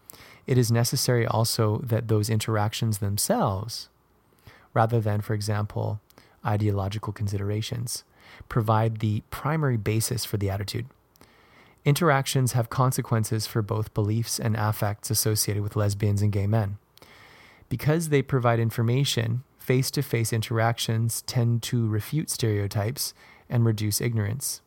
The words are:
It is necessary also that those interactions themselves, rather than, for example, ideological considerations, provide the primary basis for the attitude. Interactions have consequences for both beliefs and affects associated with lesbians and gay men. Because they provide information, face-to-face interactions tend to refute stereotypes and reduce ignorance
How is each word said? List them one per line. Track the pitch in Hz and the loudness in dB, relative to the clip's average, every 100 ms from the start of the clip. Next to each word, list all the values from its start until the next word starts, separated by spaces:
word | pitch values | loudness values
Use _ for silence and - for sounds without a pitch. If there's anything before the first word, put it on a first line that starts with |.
| - - - - - | -20 -20 -20 -14 0
It | 127 | 2
is | 113 | 4
necessary | 117 120 139 - 123 113 | 4 2 0 2 2 2
also | 110 117 - 110 107 | 2 2 2 2 0
that | 117 113 113 | 0 -2 2
those | 110 104 | 0 2
interactions | 110 - 110 104 - 117 101 | 0 0 0 0 0 -2 -2
themselves, | 101 101 - 240 147 95 113 - - _ _ _ _ _ - - - | -2 -2 0 0 0 -2 -6 -10 -14 _ _ _ _ _ -20 -20 -4
rather | 117 113 117 | 2 2 2
than, | 107 104 | 0 -2
for | - | -2
example, | 107 104 104 104 110 107 107 _ - - _ 113 | -4 -2 -2 -2 -4 -4 -6 _ -20 -20 _ -2
ideological | 104 107 98 95 110 - | 0 2 0 -2 -4 -8
considerations, | 98 104 101 101 107 113 120 117 - - _ - - - | -4 -4 -2 -2 -4 -4 -6 -6 -8 -12 _ -20 -20 -4
provide | 131 110 110 113 110 | -2 2 4 2 0
the | 110 107 - | 0 -2 -4
primary | - 135 160 143 120 | -6 -2 0 2 0
basis | 101 110 - 110 | 0 0 0 -4
for | - 107 | -4 -2
the | 98 | -2
attitude. | 98 98 113 120 _ _ _ - _ _ - - _ | -4 -6 -6 -8 _ _ _ -20 _ _ -20 -20 _
Interactions | - 143 170 139 135 135 127 | 0 4 4 4 2 2 2
have | 127 113 | 2 0
consequences | - 127 131 120 117 110 110 - | 2 2 2 0 0 0 -2 -2
for | 117 | -2
both | 101 107 107 | -2 -2 -4
beliefs | - 104 113 113 - | -2 0 0 -2 -4
and | 113 110 | -2 0
affects | 107 107 104 104 - | 0 0 -2 -4 -4
associated | 107 110 107 - 104 | -2 0 0 0 -2
with | 101 110 | -2 0
lesbians | 101 101 107 101 | 0 2 0 2
and | 104 | 2
gay | 101 98 | 2 2
men. | 113 98 104 _ _ - - - - - - - | 2 0 -4 _ _ -20 -20 -20 -20 -20 -20 -8
Because | 117 143 160 165 | -2 2 2 2
they | 143 | 2
provide | 127 135 120 117 | 2 2 4 4
information, | 113 - 117 127 139 - 113 120 - _ | 2 2 2 2 2 0 0 -2 -6 _
face-to-face | - 127 135 - 139 120 113 | 0 2 2 -2 -2 0 0
interactions | 117 - 113 113 117 - 110 113 - | -2 -2 2 2 0 -2 0 0 -2
tend | - 127 117 117 | -4 0 2 0
to | - 123 113 | 0 0 0
refute | 107 - 151 - | 0 -2 -4 -4
stereotypes | - 113 104 101 110 101 139 - - - - - | -2 0 0 0 -2 -2 -4 -8 -10 -20 -20 -4
and | 123 117 | 2 2
reduce | 107 107 104 | 2 0 -2
ignorance | 120 113 104 123 - - | -2 -2 -2 -4 -6 -10